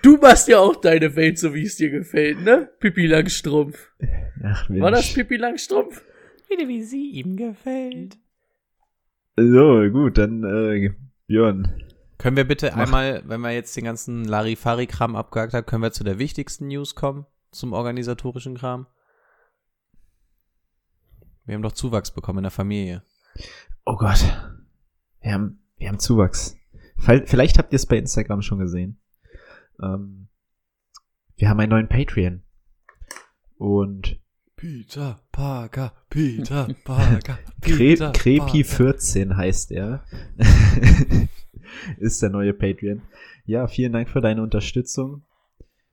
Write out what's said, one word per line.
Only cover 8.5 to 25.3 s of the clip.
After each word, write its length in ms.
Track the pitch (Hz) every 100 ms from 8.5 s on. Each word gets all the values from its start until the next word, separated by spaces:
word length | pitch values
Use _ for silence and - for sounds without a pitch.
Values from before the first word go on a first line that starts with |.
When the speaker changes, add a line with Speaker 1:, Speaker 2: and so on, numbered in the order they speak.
| _ _ _ _ _ _ _ _ -
Speaker 2:
So, 520 | 120 123 151 117 104
gut, 260 | 123 139 -
dann, 240 | 107 113
äh, 480 | 107 104 110 104 98 98 - _ _
Björn. 520 | 107 113 95 95 - - _ _ _
Speaker 3:
Können 180 | 123 135
wir 80 |
bitte 280 | 131 143 147
Speaker 2:
Mach. 60 | - 127
Speaker 3:
einmal, 360 | 131 135 120
wenn 160 | - 113
wir 120 | 120
jetzt 240 | 120 117 -
den 80 |
ganzen 400 | 117 117 - 120
Larifari-Kram 920 | 110 107 110 113 117 117 123 - 117
abgehakt 400 | 107 - 113 110
haben, 100 | 120
können 200 | - 113
wir 80 | 113
zu 100 | -
der 160 | 104 98
wichtigsten 480 | 147 - 139 - 139
News 300 | 139 143 -
kommen? 280 | 139 139 143 _ _
Zum 200 | - 127
organisatorischen 840 | 110 120 120 120 120 127 123 127 123
Kram? 300 | 127 123 127 _ _ _ _ _ _ _ _ _ _ _ _ _ _ _ _ _ _ _ _ _ _ _ _ _
Wir 100 | -
haben 80 | 107
doch 80 | 107
Zuwachs 400 | - 131 113 -
bekommen 280 | - - 95
in 60 |
der 60 | 95
Familie. 540 | - 98 104 95 90 _ _ _ - - - _ -
Speaker 2:
Oh 100 | -
Gott. 240 | 107 104 98 - - - - _ _ _ _ _ _
Wir 120 | 110